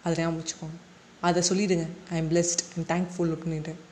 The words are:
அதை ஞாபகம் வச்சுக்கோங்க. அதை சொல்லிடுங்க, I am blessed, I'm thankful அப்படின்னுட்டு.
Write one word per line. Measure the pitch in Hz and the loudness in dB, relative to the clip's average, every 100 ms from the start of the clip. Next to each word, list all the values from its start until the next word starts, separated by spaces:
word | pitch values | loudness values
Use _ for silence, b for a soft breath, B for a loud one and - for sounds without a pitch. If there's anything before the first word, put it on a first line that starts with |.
அதை | 175 165 | 0 0
ஞாபகம் | 165 165 | 0 -2
வச்சுக்கோங்க. | 160 - 160 165 - - - - | -6 -10 -10 -12 -18 -20 -20 -2
அதை | 175 175 175 | 2 4 4
சொல்லிடுங்க, | 190 202 175 165 170 - | 2 4 2 0 -8 -4
I | 165 | -2
am | |
blessed, | 160 170 170 - - - | 4 4 4 0 -2 -8
I'm | 160 | 0
thankful | 170 180 - 170 | 0 0 0 0
அப்படின்னுட்டு. | 156 170 156 156 151 - | 0 -4 -4 -6 -10 -14